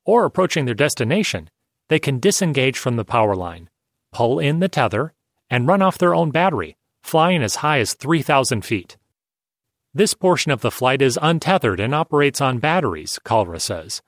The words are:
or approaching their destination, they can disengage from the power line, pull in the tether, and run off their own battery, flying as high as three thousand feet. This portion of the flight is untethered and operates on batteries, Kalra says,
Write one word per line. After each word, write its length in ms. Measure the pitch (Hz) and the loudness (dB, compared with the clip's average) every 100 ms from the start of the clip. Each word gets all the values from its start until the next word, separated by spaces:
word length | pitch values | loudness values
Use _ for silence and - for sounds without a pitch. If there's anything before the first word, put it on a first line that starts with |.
or 220 | - 233 180 | 0 2 2
approaching 400 | - 185 165 123 | 0 0 0 -2
their 80 | |
destination, 720 | 107 143 - 113 190 - 92 78 _ _ _ - | 0 0 0 0 0 -2 -6 -10 _ _ _ -2
they 100 | 160 | 0
can 220 | 143 127 | 0 0
disengage 580 | 190 - 175 135 131 123 | 0 2 0 0 0 -2
from 180 | 131 117 | -4 -4
the 80 | |
power 300 | 104 117 110 | -2 0 2
line, 360 | 92 87 85 85 _ _ _ _ | 0 -6 -12 -20 _ _ _ _
pull 260 | - 120 143 | -2 0 2
in 220 | 143 165 | 0 0
the 80 | 185 | 0
tether, 460 | 151 110 104 156 _ _ _ - | 0 0 0 -6 _ _ _ -4
and 180 | 123 123 | -2 2
run 140 | 196 | 2
off 160 | 190 - | 2 2
their 180 | 175 | 2
own 160 | 170 165 | 2 0
battery, 460 | 151 190 127 78 - _ _ | 2 0 0 -6 -12 _ _
flying 400 | - 160 170 175 | -2 2 2 2
as 140 | 107 - | 0 -2
high 220 | 151 147 | 0 0
as 160 | 104 | 0
three 260 | - 131 165 | -4 -2 0
thousand 460 | 147 139 123 117 - | 2 2 2 -2 -2
feet. 320 | 107 - - _ _ _ _ _ _ _ _ _ 139 | -6 -6 -20 _ _ _ _ _ _ _ _ _ -2
This 160 | 208 | 0
portion 380 | - 185 165 156 | 2 0 2 0
of 100 | 131 | 0
the 120 | 117 | -2
flight 280 | - 127 135 | 0 0 2
is 160 | 135 117 | 2 2
untethered 560 | 156 165 - 190 117 90 | 0 0 2 2 2 0
and 160 | 113 | -2
operates 460 | 147 160 147 143 - | -2 0 2 2 0
on 180 | 135 123 | -2 0
batteries, 640 | 147 180 131 80 - - | 0 0 -2 -6 -10 -10
Kalra 360 | - 110 87 82 | 0 0 0 -4
says, 420 | - 87 80 - | -6 -8 -10 -14